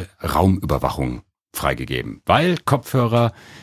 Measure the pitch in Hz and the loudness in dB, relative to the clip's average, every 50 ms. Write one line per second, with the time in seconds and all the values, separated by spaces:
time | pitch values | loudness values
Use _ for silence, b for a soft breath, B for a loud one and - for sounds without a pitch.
0 | 92 - _ _ - - - 82 92 95 92 90 - - 73 65 65 64 - - | -2 -6 _ _ -6 -2 2 2 4 4 4 2 0 -2 -2 0 0 -2 -2 -2
1 | 67 62 62 60 - _ _ _ _ _ - - - 71 65 64 64 58 65 62 | -4 -4 -4 -8 -12 _ _ _ _ _ -8 -4 -2 -2 -2 -2 -4 -6 -6 -6
2 | 55 53 53 - _ - 92 131 165 180 175 - - - 147 131 - - - 131 | -6 -8 -10 -6 _ 2 2 2 2 2 0 -2 0 0 0 0 0 0 0 0
3 | 120 113 117 120 120 113 - B B B B B | 2 2 2 2 2 2 -2 B B B B B